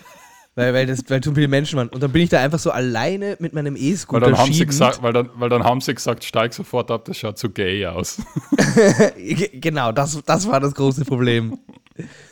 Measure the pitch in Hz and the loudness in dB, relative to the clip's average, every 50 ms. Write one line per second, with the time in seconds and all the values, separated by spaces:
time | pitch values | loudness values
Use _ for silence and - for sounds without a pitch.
0 | - - - - - - - - _ _ - 120 123 127 123 131 131 127 131 127 | -20 -20 -20 -20 -20 -20 -20 -20 _ _ -4 -2 0 2 2 2 0 0 -2 -6
1 | - - 135 131 131 151 143 156 147 139 139 139 151 - 156 135 120 117 - 131 | -4 -2 -2 -2 0 0 0 2 2 2 2 0 0 0 -2 -4 -4 -4 -4 -4
2 | 143 135 127 165 170 175 175 139 131 147 165 156 - 165 - 123 127 127 113 113 | -2 0 2 2 2 4 4 2 2 2 0 0 -2 -2 -2 -2 -2 -2 -2 -2
3 | 127 165 196 196 202 202 185 - 170 160 - 156 147 143 139 101 131 147 202 165 | -2 -2 -2 -4 -4 -6 -6 -6 -8 -8 -6 -4 -6 -6 -4 -2 -2 -2 -2 -2
4 | - - - 117 123 135 131 - 131 139 156 165 165 147 139 143 135 127 127 127 | -4 -2 0 4 4 4 6 6 4 4 4 2 2 2 2 2 2 2 2 0
5 | 123 117 117 120 123 120 - 120 120 120 123 120 - 117 123 127 - - 123 - | -2 0 2 0 0 -2 -4 -4 -2 0 2 2 4 2 2 0 0 -4 -6 -4
6 | - 127 113 - - - - 117 113 120 - - 190 - - 123 110 - 117 110 | -2 -4 -4 -4 -6 -4 0 0 0 0 -2 -8 -10 -4 -4 -4 -2 -2 -4 -4
7 | - - 95 - - 107 101 - - 101 - 107 98 90 95 101 95 85 82 90 | -4 -8 -10 -8 -8 -8 -8 -6 -6 -6 -4 -2 -2 -2 -2 -2 -4 -4 -4 -6
8 | 90 - - - - - - - - - 285 - - - 127 233 226 294 - - | -6 -8 -8 -12 -12 -12 -12 -12 -6 -2 0 0 2 2 4 6 6 6 6 4
9 | 208 - - - 90 113 208 156 202 - - 131 - 165 156 147 120 113 113 143 | 2 2 2 -4 -6 -4 -2 -2 -2 -4 -4 -4 -4 -2 -2 0 0 0 0 0
10 | 139 151 151 147 - - 156 - 185 220 135 135 139 143 139 - 135 135 131 143 | -2 -2 -4 -6 -2 0 0 0 0 2 2 2 2 0 0 0 0 0 0 0
11 | 135 - 135 123 123 120 117 117 113 113 - - _ - - - _ _ _ - | -2 -2 0 0 2 2 2 2 0 -2 -6 -10 _ -20 -20 -20 _ _ _ -16
12 | 175 - - - - - | -16 -16 -18 -20 -20 -20